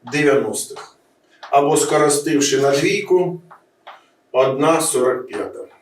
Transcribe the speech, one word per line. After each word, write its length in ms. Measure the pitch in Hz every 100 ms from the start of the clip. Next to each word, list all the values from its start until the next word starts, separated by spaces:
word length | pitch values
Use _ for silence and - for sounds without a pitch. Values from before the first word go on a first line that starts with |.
| 120
дев'яностих. 840 | 147 147 - - - - - - _ _ _ _ _ -
Або 260 | 143 143 156
скоростивши 840 | 151 151 147 143 165 143 139 135
на 100 | 139
двійку, 720 | 139 175 202 202 180 175 - _ - _ _ - - _ _ _
одна 480 | 131 135 131 151 160
сорок 460 | - 127 127 120 -
п'ята. 320 | - - - - -